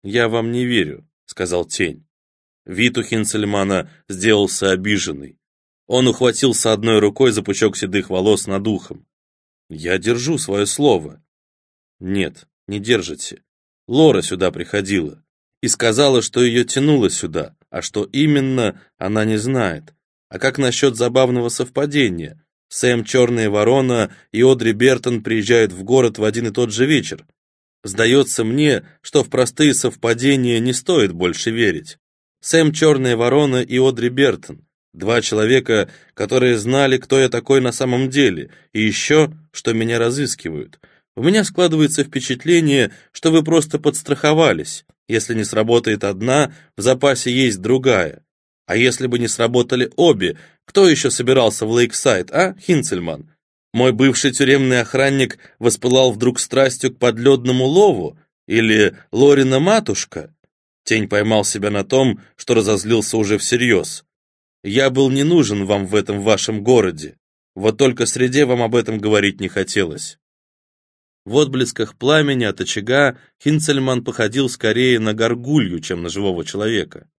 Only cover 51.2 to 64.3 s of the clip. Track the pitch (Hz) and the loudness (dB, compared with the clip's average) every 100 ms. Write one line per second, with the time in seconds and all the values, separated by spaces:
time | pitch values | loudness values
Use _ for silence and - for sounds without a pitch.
51.2 | 123 131 113 - 110 117 120 - 139 101 | 2 2 2 0 -2 0 0 0 0 0
52.2 | 90 - 185 190 - 165 - 92 85 73 | -2 -2 -2 -4 -2 0 0 -6 -6 -10
53.2 | - _ _ _ _ 113 127 113 131 - | -14 _ _ _ _ 2 2 4 2 2
54.2 | 139 127 135 139 131 127 117 131 135 139 | -2 0 2 4 2 0 0 0 0 2
55.2 | 127 - - _ 117 - 127 127 127 110 | -2 -4 -20 _ -2 0 2 4 4 2
56.2 | 120 127 - 127 135 127 131 - 123 110 | -2 -2 -4 0 0 0 -6 0 -2 2
57.2 | 127 135 120 127 127 170 208 123 78 - | 2 2 2 0 2 4 4 2 -6 -12
58.2 | _ _ - 120 113 107 104 - _ 113 | _ _ -2 0 2 4 2 0 _ 2
59.2 | 139 139 131 131 170 220 214 98 - - | 4 6 4 2 2 0 0 -6 -8 -12
60.2 | 73 _ _ _ _ _ - 113 101 104 | -16 _ _ _ _ _ -4 -2 0 0
61.2 | 107 110 101 107 101 104 98 131 131 98 | 2 0 0 -4 -4 -4 0 2 2 0
62.2 | - _ - 117 104 104 104 113 101 110 | -10 _ 0 0 2 -2 0 -2 0 -2
63.2 | 101 104 - 120 123 98 76 - _ _ | 0 -2 -2 -2 2 0 0 -12 _ _
64.2 | _ | _